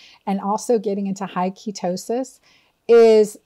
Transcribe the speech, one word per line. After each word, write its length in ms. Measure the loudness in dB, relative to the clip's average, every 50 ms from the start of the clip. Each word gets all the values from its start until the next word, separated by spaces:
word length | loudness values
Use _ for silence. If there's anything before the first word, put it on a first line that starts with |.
| _ _ _ _ -8
and 140 | -6 -6 -6
also 400 | -4 -4 -6 -6 -2 -2 -2 -2
getting 260 | -2 -4 -6 -6 -6
into 200 | -8 -8 -8 -10
high 240 | -8 -6 -4 -4 -4
ketosis 880 | -6 _ -12 -14 -12 -8 -6 -6 -6 -6 -8 -8 -6 -6 -8 -10 -14 _ _ _ _ _ _ _ _ _ _ 4
is, 480 | 6 6 8 8 6 4 4 2 -2 -14 _